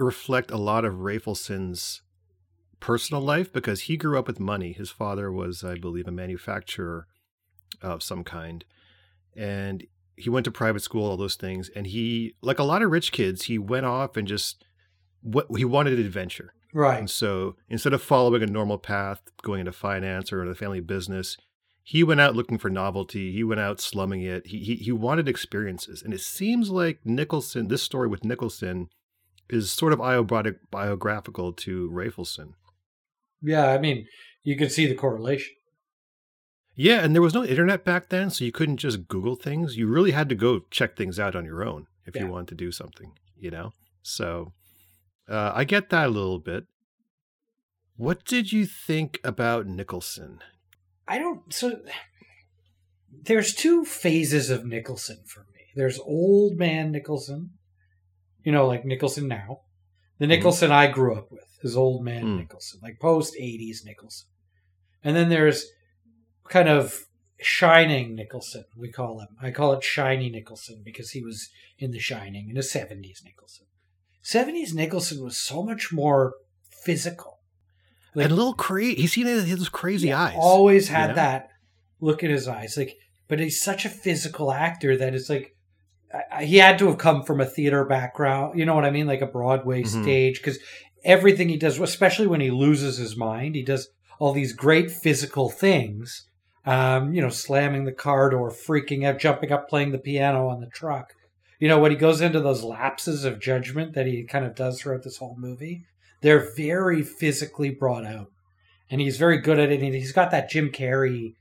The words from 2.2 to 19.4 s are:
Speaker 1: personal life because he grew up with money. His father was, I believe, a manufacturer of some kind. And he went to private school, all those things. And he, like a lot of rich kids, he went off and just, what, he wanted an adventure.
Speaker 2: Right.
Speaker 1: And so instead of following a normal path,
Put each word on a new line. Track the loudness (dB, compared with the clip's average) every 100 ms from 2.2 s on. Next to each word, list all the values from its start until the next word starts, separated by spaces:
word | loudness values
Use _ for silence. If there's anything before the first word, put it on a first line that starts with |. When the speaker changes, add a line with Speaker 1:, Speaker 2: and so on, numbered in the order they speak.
| _ _ _ _ _ -10
Speaker 1:
personal | -2 -2 -2 -4
life | 0 0 0
because | -4 -4 -4
he | -4 -4
grew | -2 -2
up | -2
with | -6
money. | -4 -4 -8
His | -10 -14
father | -8 -6 -6 -6
was, | -6 -8 -8
I | -10 -10
believe, | -8 -8 -8
a |
manufacturer | -8 -8 -10 -8 -10 -8 -10 -8 -10 -14 _ _ _ _ _ -20 -14
of | -10 -10
some | -10 -10
kind. | -12 -12 -12 -14 -18 _ _ _ _ _ _ -10
And | -8 -6 -6 -10 -14 _ _ -10
he | -2
went | -2 -2
to |
private | -2 -2 -2
school, | -4 -4 -4
all | -4
those | -6 -6
things. | -8 -8 -10 -10
And | -8
he, | -4 -4 -4 -6 -6
like | -2 0
a |
lot | 2 2
of | 2
rich | 2 0
kids, | 0 0 -2
he | -4 -4
went | -2 -2 -2
off | -2 -4 -4
and | -4
just, | -4 -6 -8 _ _ _ _ _ _
what, | -4 -2 -2 -2
he |
wanted | 0 2 2 0
an |
adventure. | -2 -4 -10 -12 -18 _ _
Speaker 2:
Right. | 0 0 0
Speaker 1:
And | -4
so | -4 -2 -2 -6 -10 -10
instead | -2 0
of | 0
following | 2 4 4 2
a | 0
normal | -2 -4 -4
path, | -4 -4 -4 -10 _ _